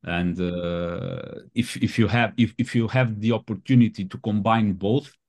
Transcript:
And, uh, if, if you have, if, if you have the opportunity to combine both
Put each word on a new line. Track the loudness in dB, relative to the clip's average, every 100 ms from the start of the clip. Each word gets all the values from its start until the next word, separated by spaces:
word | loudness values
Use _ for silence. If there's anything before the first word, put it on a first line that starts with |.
And, | -4 -2 -2 -2
uh, | -4 -4 -4 -4 -4 -6 -6 -8 -10 -14 -12
if, | -6 -4 -2
if | -4 2
you | 2
have, | 2 0 2
if, | 0 0
if | -2
you | 0 0
have | 2 0 0
the | 0
opportunity | 0 -2 -10 2 4 6 2
to | -8 -6
combine | -2 0 2 2 2
both | 0 0 0 -2 _